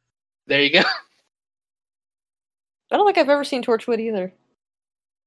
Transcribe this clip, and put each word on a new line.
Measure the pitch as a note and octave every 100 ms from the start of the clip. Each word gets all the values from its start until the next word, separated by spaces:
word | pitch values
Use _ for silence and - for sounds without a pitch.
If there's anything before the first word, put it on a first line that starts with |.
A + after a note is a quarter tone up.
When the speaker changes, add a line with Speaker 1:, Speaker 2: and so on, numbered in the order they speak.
| _ _ _ _ -
Speaker 1:
There | C#3
you | C#3+
go. | F3 - - - _ _ _ _ _ _ _ _ _ _ _ _ _ _ _ _ _ -
Speaker 2:
I | D#4
don't | G#4
think | F#4
I've | C#4
ever | C#4+
seen | C#4 C4
Torchwood | A#3+ A3+ - A3+
either. | A3+ G#3 F#3 _ _ _ _ _ _ _ _ _